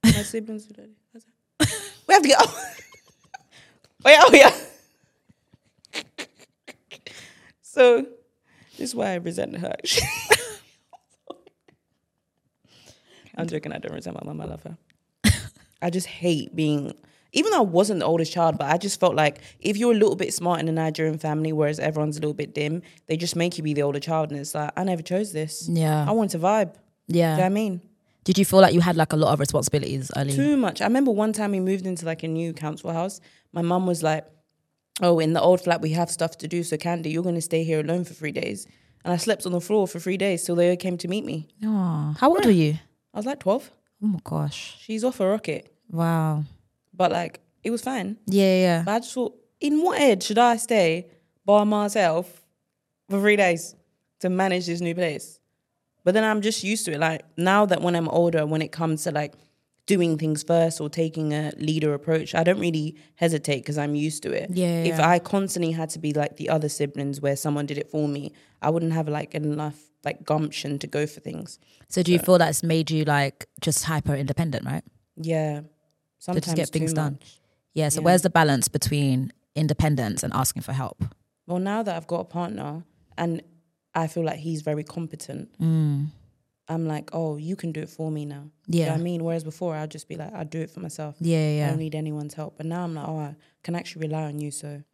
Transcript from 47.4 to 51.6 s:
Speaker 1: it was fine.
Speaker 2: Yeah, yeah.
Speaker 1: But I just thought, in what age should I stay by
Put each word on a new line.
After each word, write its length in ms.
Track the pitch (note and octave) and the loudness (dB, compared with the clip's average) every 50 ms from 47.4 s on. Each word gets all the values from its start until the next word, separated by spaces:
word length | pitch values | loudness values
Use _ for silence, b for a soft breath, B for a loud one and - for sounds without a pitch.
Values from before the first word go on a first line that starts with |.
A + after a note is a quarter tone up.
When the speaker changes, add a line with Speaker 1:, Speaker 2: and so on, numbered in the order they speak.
| _ _ _ _ | _ _ _ _
Speaker 1:
it 80 | _ A3+ | _ -6
was 120 | A#3 A3+ | -4 -4
fine. 340 | - B3 C4+ B3 F3+ G3 G#3+ - _ | -4 -6 -6 -4 -6 -6 -8 -10 _
Speaker 2:
Yeah, 300 | - F#3+ G3 G3 F#3+ F#3 F#3 | 0 2 4 6 6 6 4
yeah. 220 | F#3 F3+ E3+ E3 E3+ | 4 4 4 2 0
Speaker 1:
But 60 | F3+ G#3 | 0 -2
I 40 | A#3 | -2
just 120 | A#3+ - | -4 -4
thought, 220 | - B3+ B3 - - - _ _ _ _ | -6 -4 -4 -4 -6 -12 _ _ _ _
in 220 | - C#4+ D4 D4+ | -2 0 2 4
what 180 | E4 F#4 - - | 2 2 2 4
age 220 | D4 C4+ G#3+ F#3 | 4 4 4 4
should 160 | - - G#3+ A3 | 0 0 4 4
I 180 | A#3+ A#3+ A#3 | 6 6 4
stay 520 | A3+ - - A#3 G#3+ F3+ D#3+ D#3+ F3 F3+ b b b b b b b _ | 2 0 0 2 4 4 4 2 -2 -4 b b b b b b b _
by 200 | G3 G3+ G#3 | 4 6 6